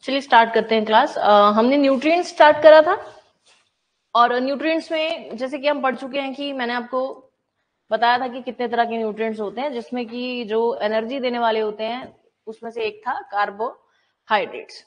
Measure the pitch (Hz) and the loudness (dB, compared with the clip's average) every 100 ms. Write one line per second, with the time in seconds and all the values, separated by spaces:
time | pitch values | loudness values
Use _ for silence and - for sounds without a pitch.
0 | - 277 269 240 226 233 220 220 214 220 | -4 -6 4 4 4 0 0 -2 2 2
1 | 294 - 208 208 208 214 240 285 277 269 | 2 0 4 6 6 4 2 4 2 2
2 | 285 339 349 - 302 302 311 311 311 403 | 2 0 -2 6 6 8 8 8 8 0
3 | - - _ _ _ _ _ _ _ _ | -6 -20 _ _ _ _ _ _ _ _
4 | _ 226 240 247 254 277 294 320 - 320 | _ 2 2 2 -2 -2 -2 -2 -2 -4
5 | 311 330 247 247 262 277 277 285 262 254 | -4 -6 -10 -10 -8 -4 -2 -2 -2 -4
6 | 277 277 269 262 285 269 233 240 233 254 | -8 -8 -8 -8 -8 -6 -6 -6 -6 -6
7 | 262 - _ _ _ _ _ _ _ 220 | -6 -10 _ _ _ _ _ _ _ 0
8 | 233 247 254 247 247 226 240 233 226 226 | 2 0 -2 -8 -12 -8 -6 -2 -2 -2
9 | 220 208 220 214 208 208 285 240 226 247 | -6 -4 -6 -6 -8 -6 -8 -8 -8 -10
10 | 226 240 247 247 220 220 233 - 208 220 | -8 -8 -8 -8 -4 -2 -2 -2 -2 -4
11 | 226 277 247 240 233 220 214 214 220 247 | -4 -6 -4 0 0 0 -2 -6 -8 -8
12 | 262 _ _ _ - 220 226 226 220 208 | -12 _ _ _ -20 -16 -14 -8 -8 -8
13 | 240 302 294 202 202 202 233 - _ _ | -8 -8 -8 -4 -4 -4 -10 -10 _ _
14 | _ _ _ 214 170 120 - - | _ _ _ -2 -2 -10 -16 -20